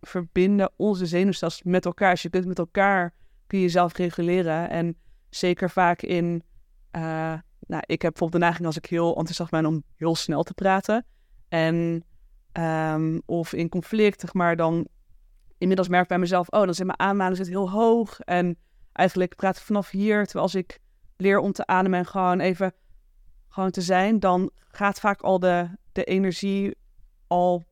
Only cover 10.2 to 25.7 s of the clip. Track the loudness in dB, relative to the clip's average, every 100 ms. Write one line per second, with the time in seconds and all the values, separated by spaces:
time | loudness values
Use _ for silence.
10.2 | -2 -2 -2 -2 0 0 0 -2 -4 _
11.2 | _ -20 -6 -2 0 0 0 -4 -8 -20
12.2 | -20 -20 _ -6 -4 -2 -2 -2 -2 -4
13.2 | -4 -6 -4 -4 -4 -4 -4 2 2 2
14.2 | -4 0 0 2 2 0 -2 _ _ -20
15.2 | _ _ -20 -4 0 2 2 2 2 0
16.2 | 2 0 2 2 2 0 -4 -2 0 0
17.2 | 0 -2 -4 -4 -2 2 4 4 0 -8
18.2 | -4 0 0 -2 _ _ -10 0 2 2
19.2 | -2 -2 -4 -4 -2 -4 -2 -2 0 2
20.2 | 0 -2 -2 -2 -6 -10 _ _ -20 -2
21.2 | 2 4 2 -2 0 2 2 0 -2 -2
22.2 | 0 2 0 0 -2 -4 _ -20 _ _
23.2 | -20 -20 -16 -4 -4 -2 0 2 4 2
24.2 | 2 2 0 -6 _ -2 -2 0 -2 -2
25.2 | 2 2 4 2 0